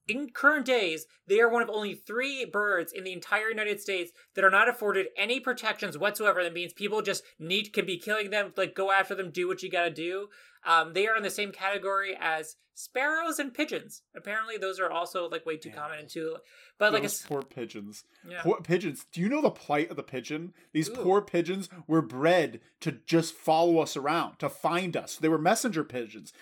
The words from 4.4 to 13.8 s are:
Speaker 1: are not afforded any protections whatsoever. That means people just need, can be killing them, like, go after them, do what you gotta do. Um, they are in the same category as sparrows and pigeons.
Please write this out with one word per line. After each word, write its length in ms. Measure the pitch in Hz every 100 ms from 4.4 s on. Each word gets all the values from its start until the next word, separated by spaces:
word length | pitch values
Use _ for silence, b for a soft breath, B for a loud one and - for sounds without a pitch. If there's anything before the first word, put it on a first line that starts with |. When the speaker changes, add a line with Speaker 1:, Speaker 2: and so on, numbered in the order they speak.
Speaker 1:
are 60 | 190
not 180 | 196 226
afforded 380 | 233 208 190 185 -
any 220 | 208 254
protections 580 | 254 247 220 214 202 147
whatsoever. 460 | 196 202 214 180
That 120 | 175
means 180 | 170 175
people 280 | - 202 214
just 220 | 202 180 b b
need, 340 | 160 190 208
can 140 | 208 185
be 120 | 175
killing 320 | 202 214 202
them, 220 | 208 196 -
like, 180 | 190
go 160 | - 196
after 240 | 196 190
them, 160 | 196 185
do 160 | 175 180
what 160 | 180
you 80 | 185
gotta 200 | 180 175
do. 340 | 151 165 190 202 b b b -
Um, 260 | 165 160
they 140 | 165 208
are 100 | 220
in 60 |
the 80 | 196
same 220 | 185 202
category 640 | - 190 202 190 196 196 -
as 380 | 165 160 156 - _ -
sparrows 640 | - 254 285 320 339 311
and 160 | 277
pigeons. 480 | 240 302 185